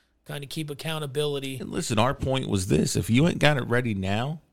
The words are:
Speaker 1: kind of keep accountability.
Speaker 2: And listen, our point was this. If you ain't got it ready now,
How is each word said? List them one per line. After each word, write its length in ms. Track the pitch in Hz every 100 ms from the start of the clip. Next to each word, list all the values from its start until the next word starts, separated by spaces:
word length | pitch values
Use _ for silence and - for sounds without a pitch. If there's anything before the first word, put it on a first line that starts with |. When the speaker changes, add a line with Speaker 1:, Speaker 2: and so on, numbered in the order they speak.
| _ _ -
Speaker 1:
kind 180 | 147
of 60 | 139
keep 180 | 160 151
accountability. 880 | 139 160 156 147 135 147 143 135 131
Speaker 2:
And 120 | -
listen, 260 | - - 110
our 160 | 123
point 340 | 139 135 131 107
was 200 | 101 95
this. 280 | 135 - -
If 140 | 98
you 180 | 117 165
ain't 120 | -
got 180 | 143 143
it 80 | 113
ready 260 | 120 123 101
now, 460 | 95 104 135 160 _